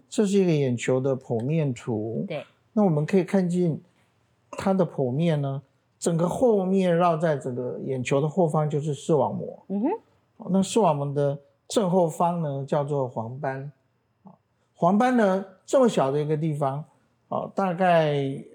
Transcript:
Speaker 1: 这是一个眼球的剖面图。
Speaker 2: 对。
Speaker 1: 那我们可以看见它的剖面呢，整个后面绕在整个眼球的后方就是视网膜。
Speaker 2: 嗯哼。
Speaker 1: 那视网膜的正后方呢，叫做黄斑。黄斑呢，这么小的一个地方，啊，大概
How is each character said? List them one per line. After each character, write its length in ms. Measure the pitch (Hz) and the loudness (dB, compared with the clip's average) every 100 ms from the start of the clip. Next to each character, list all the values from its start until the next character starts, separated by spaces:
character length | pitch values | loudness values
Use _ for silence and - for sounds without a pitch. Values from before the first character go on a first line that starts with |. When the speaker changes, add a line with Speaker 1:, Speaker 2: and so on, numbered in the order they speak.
| _ | _
Speaker 1:
这 160 | - 208 | -2 2
是 120 | 202 | 4
一 80 | 180 | 4
个 60 | |
眼 240 | 156 135 120 | 4 2 0
球 240 | - 131 | 0 0
的 160 | 131 131 | 0 -2
剖 260 | - 117 | -2 -4
面 320 | 123 160 147 | -2 0 -2
图。 520 | 120 - 110 110 113 202 | -4 -4 -4 -4 -6 -6
Speaker 2:
对。 180 | 151 - _ _ | -8 -12 _ _
Speaker 1:
那 100 | 220 | 0
我 60 | 202 | 2
们 160 | 151 151 | 2 2
可 120 | 196 | 0
以 60 | |
看 240 | 175 196 180 | 2 0 0
见 320 | 175 180 143 - _ _ _ _ _ _ | 0 0 -2 -8 _ _ _ _ _ _
它 220 | - - | -6 0
的 120 | 190 165 | 0 0
剖 240 | - 131 | -2 -2
面 320 | 131 170 151 | 0 0 0
呢， 200 | 139 139 - _ _ _ | -2 -6 -10 _ _ _
整 180 | - 170 | -2 0
个 100 | 175 | 0
后 380 | - 254 208 185 | 2 2 2 2
面 300 | 190 185 170 | 2 2 4
绕 200 | 180 160 | 2 2
在 220 | 165 143 | 0 0
整 180 | 135 120 | -4 -6
个 240 | 123 196 139 | -6 -6 -6
眼 180 | 131 | -6
球 160 | 123 139 | 0 0
的 80 | 151 | 0
后 180 | 151 170 | 0 0
方 240 | 156 151 | 0 0
就 120 | 151 | -2
是 120 | 151 | -4
视 220 | 139 - 156 | -4 0 2
网 180 | 113 | 2
膜。 300 | 101 - - - | -2 -8 -12 -8
Speaker 2:
嗯 120 | 196 | -4
哼。 80 | 254 453 - _ _ - 220 | -2 -4 -8 _ _ -16 -2
Speaker 1:
那 100 | 190 | 0
视 200 | 190 240 | 0 2
网 120 | 196 | 2
膜 180 | 143 143 | 2 -2
的 260 | 139 143 143 - _ - | -2 -2 -2 -10 _ -6
正 200 | - 190 | -2 2
后 200 | 185 170 | 2 2
方 320 | 156 170 175 | 0 -2 -2
呢， 240 | 156 135 135 | -4 -6 -2
叫 160 | 156 | -2
做 240 | 143 143 131 | -2 -2 -4
黄 320 | 123 113 131 | -6 -8 -8
斑。 320 | 147 135 139 - _ _ _ _ - - _ _ _ _ | -8 -8 -12 -16 _ _ _ _ -20 -20 _ _ _ _
黄 160 | 170 202 | 2 4
斑 200 | 247 247 | 4 4
呢， 280 | 208 190 202 - - | 4 2 -4 -14 0
这 120 | 277 | 4
么 120 | 247 | 4
小 200 | 185 135 | 4 0
的 80 | 143 | 0
一 80 | 147 | -2
个 120 | 156 | -2
地 160 | 160 | -2
方， 280 | 147 139 139 151 _ _ _ _ | -2 -2 -4 -10 _ _ _ _
啊， 240 | - - | -6 -4
大 200 | - 196 | -2 -2
概 440 | 170 185 170 156 143 139 175 - | 0 4 4 4 0 -2 -6 -12